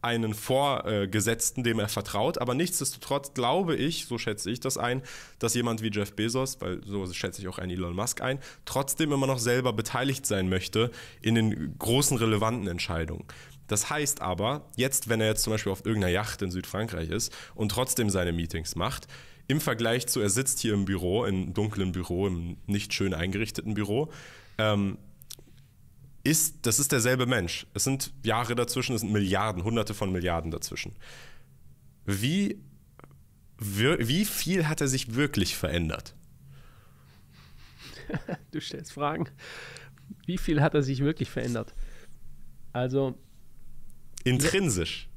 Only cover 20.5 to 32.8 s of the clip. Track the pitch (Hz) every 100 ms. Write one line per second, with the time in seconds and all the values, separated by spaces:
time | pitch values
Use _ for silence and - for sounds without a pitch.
20.5 | - 113 101 95 95 87 101 104 95 90
21.5 | 90 104 101 92 90 85 87 98 87 85
22.5 | - - 101 - - 98 80 90 101 110
23.5 | - 107 107 101 113 156 - - - -
24.5 | - 110 101 98 90 - - - - -
25.5 | - - - - - - - - 156 -
26.5 | - 120 107 139 135 117 127 123 123 85
27.5 | - - 104 - 135 - - 110 110 120
28.5 | 120 120 131 123 113 101 107 98 95 110
29.5 | 90 101 117 104 104 98 92 85 82 82
30.5 | 82 - - - - - - - - -
31.5 | - - - - - - 98 120 185 202
32.5 | - - -